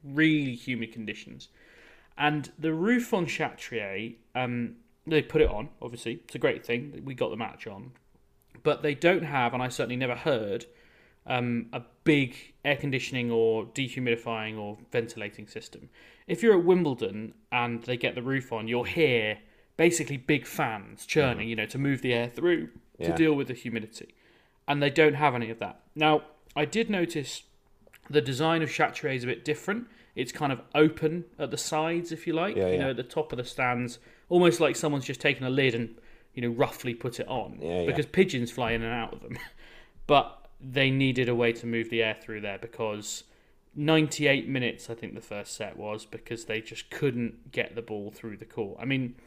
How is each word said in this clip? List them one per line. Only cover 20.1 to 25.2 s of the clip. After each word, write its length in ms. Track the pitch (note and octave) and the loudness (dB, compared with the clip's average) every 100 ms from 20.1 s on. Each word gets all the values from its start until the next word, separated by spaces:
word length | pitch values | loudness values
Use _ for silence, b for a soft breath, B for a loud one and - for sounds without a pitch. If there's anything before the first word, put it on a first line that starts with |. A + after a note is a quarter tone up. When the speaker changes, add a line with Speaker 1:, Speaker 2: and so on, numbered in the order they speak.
| C#3 | -6
Speaker 1:
big 280 | - C#3+ - | 0 0 0
fans 600 | - C3 G#2+ G#2+ G#2 - | -4 -2 -4 -10 -18 0
churning, 340 | D#3 C3+ A2 | 4 4 2
Speaker 2:
Mm-hmm. 100 | A2 | -2
Speaker 1:
you 60 | A2+ | -2
know, 80 | G#2+ | -2
to 120 | B2+ | 0
move 240 | C#3 C3 | 0 2
the 120 | B2+ | 2
air 160 | A#2+ A#2+ | 2 0
through 380 | - E3+ E3 - - _ - | 0 2 2 -2 -12 _ -4
to 100 | E3 | -2
Speaker 2:
Yeah. 60 | E3 | 4
Speaker 1:
deal 180 | D#3+ | 4
with 140 | D3 B2+ | 4 -2
the 60 | |
humidity. 600 | A#2+ B2 A#2 A2 - - _ b b b b - | -6 -6 -6 -8 -14 -20 _ b b b b -2
And 140 | C#3+ | 2
they 80 | C#3+ | 4
don't 260 | C#3 D#3 | 8 6
have 180 | C#3 | 8